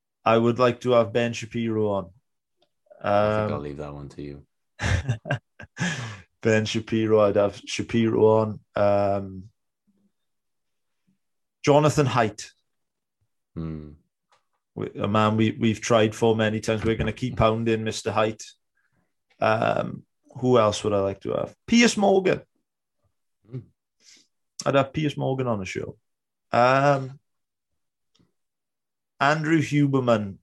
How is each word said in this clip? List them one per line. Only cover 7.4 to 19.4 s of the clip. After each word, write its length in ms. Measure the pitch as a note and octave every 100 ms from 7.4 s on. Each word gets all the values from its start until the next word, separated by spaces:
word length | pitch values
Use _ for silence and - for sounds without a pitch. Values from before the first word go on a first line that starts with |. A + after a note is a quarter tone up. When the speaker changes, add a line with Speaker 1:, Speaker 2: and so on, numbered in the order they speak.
| G2+ -
Speaker 1:
Shapiro 640 | - - F#2+ A#2+ A2+ - G#2+
on. 340 | A2 G#2+ G#2 _
Um, 680 | G#2+ G2+ G2+ G2+ G2+ G2 F#2+ G#2 _ _ _ _ _ _ _ _ _ _ _ _ _ _ _ _ _ _ _ _ _
Jonathan 440 | - C#3+ D3+ D3+ C3+
Haidt. 420 | A#2+ A2 - - _ _ _ _ _ _ _ _ _ _
Speaker 2:
Hmm. 360 | E2 D#2+ D#2 D2+ D2 _ _ _ _ _ _ _
Speaker 1:
We, 160 | - G#2 -
a 100 | G2+
man 280 | G#2+ G#2+ A2
we, 160 | A2
we've 280 | A2+ A2+ G#2+
tried 340 | - A#2 A2
for 200 | - A#2
many 260 | A2 G#2+ A2
times. 240 | A2+ A2
We're 120 | A2 A2
gonna 160 | A2
keep 240 | - B2+ A#2
pounding 480 | A2 A2+ A2+ A2
Mister 260 | A2 - A2
Haidt. 340 | G#2 A2 G#2+ - _ _ _ _ _ _ _ _ -